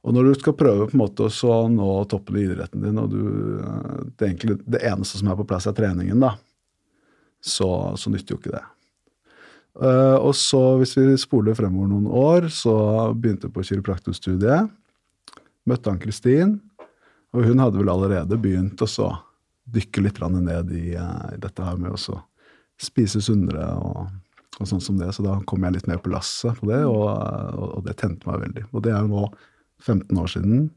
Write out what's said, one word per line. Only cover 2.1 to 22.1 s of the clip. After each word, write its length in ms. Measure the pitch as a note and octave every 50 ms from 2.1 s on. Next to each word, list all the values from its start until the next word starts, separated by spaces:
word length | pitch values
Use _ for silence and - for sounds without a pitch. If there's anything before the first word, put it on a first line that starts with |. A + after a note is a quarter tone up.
| - G2 - - G2 G#2
i 60 | G2+
idretten 360 | F#2 F2 F2 E2+ - - G#2
din, 160 | G2 G#2 G#2+ A2
og 120 | A2 G#2
du, 120 | G#2 G2+ G#2 G#2 G#2 G#2 G2+ G#2 G2+ G2+
eh, 400 | G2 G2+ G#2+ G#2+ - - - - - - -
det 120 | _ A2 G2
egentlig, 260 | F2+ E2+ - A2+ G2+ G2 -
det 160 | A#2 A#2 -
eneste 360 | - A#2 A2+ G2 G2 - - G2+
som 100 | G2+ G2+
er 60 | F#2 G2
på 80 | G#2
plass 200 | - F#2+ F#2 F#2+
er 60 | G#2+ G2+ A2+
treningen 400 | A2 G2 F#2 F2+ F2+ F#2 G2+ B2
da, 140 | C3 B2+ G#2 - _ _ _ _ _ _ _ _ _ _ _ _ _ _ _ _ _ _ _ _
så, 520 | - - - - G2 F#2 F2+ F2+ F#2 F#2 G2
så 160 | G2 - G#2+
nytter 240 | G#2 G2 G2 - -
jo 40 | -
ikke 100 | - -
det. 120 | - - - - _ _ _ _ _ _ _ _ _ _ _ _ _ _ - - - _ _ _ _ -
Eh, 380 | C3 C3 B2+ C3 C3+ C3+ C3+ C3+
og 160 | - C#3 C#3
så, 260 | - - - - C3 C3 C3 C3 C3
hvis 160 | C3 B2+ - C3+
vi 140 | C3 C3+ C3+ C3
spoler 340 | - _ - A#2+ G#2 G#2+ A2
fremover 360 | G#2+ A2 F#2+ F2+ F#2+ G2 G2
noen 160 | G2 G2+ G#2 G#2+
år, 380 | - B2 C3+ D3+ E3+ F3 E3+ D#3+
så 240 | D#3 - - A#2+ A2 G#2+ G#2+ G#2 G#2+ A2 A2+ A2+ A2+
begynte 320 | A2+ A#2 A2+ G2+ - -
jeg 80 | F2 -
på 80 | - F#2+ -
kiropraktorstudiet. 1000 | G2 G2 F#2+ - F#2+ F2+ _ - F2+ - - F#2 F#2 F#2 G2+ A#2 C#3 E3+ A3 G#3+ - _ _ _ _ _ _ _ _ _ _ - - - _ _ _ _ _ -
Møtte 240 | B2 A#2+ - G#2+
Ann-Kristin, 640 | F#2+ F2+ E2+ G#2+ G#2+ - - B2 C3 D3+ F3+ G3+ G#3+ G3+ _ - _ - - _ _ _ _ _ _ _ _ _ -
og 80 | B2 A#2
hun 160 | A2 B2 C3
hadde 180 | C3 A#2+ G2+ G2
vel 120 | G2+ F#2+
allerede 460 | F2 F#2 G2 G2 G2 F2+ D#2+ F2 G#2 A#2
begynt 400 | G#2+ G2+ F#2 F#2 F#2 G2+ - -
å 60 | A#2 A2
så 220 | - - G#2 F#2 F2+ F2 - _ _ _ _ _ _ _ _ B2+
dykke 320 | A#2 A2+ G2+ - - G#2
litt 160 | G2 G2+ G2+
grann 220 | - F2 E2+ F#2 F2+ F2+
ned 260 | E2+ E2+ F2 F2 F2+
i, 220 | F2 E2+ E2+ F2 E2+
eh, 320 | F2 F2 F2 E2+ - - - -
i 20 | -
dette 200 | - F#2+ - - F2+
her 120 | F2+ F2
med 160 | F2 F2 F#2
å 80 | - -
så 160 | - -